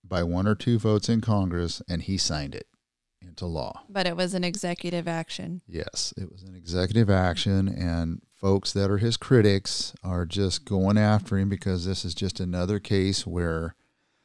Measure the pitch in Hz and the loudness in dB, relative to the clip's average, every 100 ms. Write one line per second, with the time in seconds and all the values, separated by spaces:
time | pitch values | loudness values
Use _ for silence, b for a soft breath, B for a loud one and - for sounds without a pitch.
0 | - 90 87 87 98 107 - 117 110 107 | -6 -2 0 0 0 0 2 2 4 2
1 | - 117 113 104 92 87 85 - - 85 | 2 0 2 2 2 0 -4 -6 -6 -6
2 | - 95 - 76 71 - - _ _ _ | -4 -2 -2 -4 -6 -10 -14 _ _ _
3 | _ _ 87 82 90 80 64 - - 196 | _ _ -20 -10 -6 -4 -6 -8 -10 -4
4 | 175 170 180 190 180 160 180 175 175 170 | -4 -2 -4 -2 -4 -4 -6 -6 -4 -4
5 | 170 165 165 - 175 175 - 85 - - | -4 -6 -6 -10 -10 -12 -10 -10 -8 -6
6 | - - 95 95 95 92 82 90 90 104 | -6 -6 -12 -12 -20 -16 -4 0 2 4
7 | 104 95 92 85 - 98 95 - 87 85 | 6 6 4 2 2 2 2 0 -2 0
8 | 82 82 - _ 98 98 - 101 98 101 | -2 -4 -10 _ 2 2 0 0 2 2
9 | 117 117 - 131 104 98 - - - - | 0 -2 4 6 8 4 0 -6 -6 -8
10 | 92 90 82 87 98 - - 98 95 107 | -4 -4 -2 0 0 -2 -2 0 4 4
11 | 104 107 95 98 98 98 101 92 90 95 | 6 4 2 0 0 0 -2 -2 -2 -4
12 | 90 - 98 - 90 90 90 104 - 98 | -6 -4 -4 -4 -4 -2 0 -2 0 2
13 | 95 95 - 87 85 82 82 - _ _ | 2 0 -4 -4 -2 -2 -6 -10 _ _
14 | _ _ | _ _